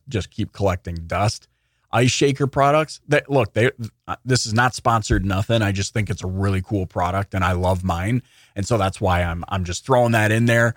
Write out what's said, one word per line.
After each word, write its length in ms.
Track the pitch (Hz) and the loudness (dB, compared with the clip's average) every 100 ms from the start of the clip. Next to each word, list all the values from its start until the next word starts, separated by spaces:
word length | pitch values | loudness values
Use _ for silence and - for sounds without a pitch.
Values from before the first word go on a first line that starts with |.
| - | -8
just 220 | 104 - | -6 -6
keep 220 | - 101 | -8 -8
collecting 440 | - 101 90 - 85 82 | -2 -2 -2 -6 -10 -6
dust. 400 | 87 107 - - _ _ _ _ | -2 0 -2 -10 _ _ _ _
Ice 160 | 113 127 | 0 2
Shaker 360 | - 143 135 139 | 4 2 2 0
products, 560 | 143 139 151 156 - - | 2 2 2 0 -8 -2
that, 220 | 147 - | 0 2
look, 220 | 139 107 | 0 0
they, 180 | - 123 - 113 - - | 0 0 0 -10 -12 -12
uh, 80 | - | -8
this 220 | 123 127 113 | -2 0 0
is 80 | |
not 200 | 110 127 | 0 0
sponsored, 520 | - 120 117 - 107 95 | 0 0 0 2 0 0
nothing. 340 | 95 - 117 | -2 0 0
I 120 | 101 | 0
just 200 | 98 98 | -2 -4
think 160 | 113 101 | -4 -4
it's 160 | 104 | -6
a 20 | 92 | -6
really 360 | 95 98 95 | -2 -2 -2
cool 240 | 92 101 92 | -2 -4 -4
product, 480 | 95 90 92 98 | -4 -2 -2 -4
and 100 | 95 | -2
I 80 | 87 | 0
love 320 | 90 90 92 | 2 0 0
mine. 380 | 92 82 95 123 - _ _ - | 0 -2 -2 -4 -4 _ _ -8
And 100 | 98 | -2
so 120 | 113 | 0
that's 200 | 95 - | 0 0
why 240 | 98 90 | 0 2
I'm, 220 | 87 85 - | 0 -4 -6
I'm 160 | 95 | -4
just 200 | 90 87 | -4 -6
throwing 280 | - 127 120 | 0 2 4
that 200 | 113 107 | 2 2
in 140 | 110 117 | 2 4
there, 280 | 117 120 | 4 2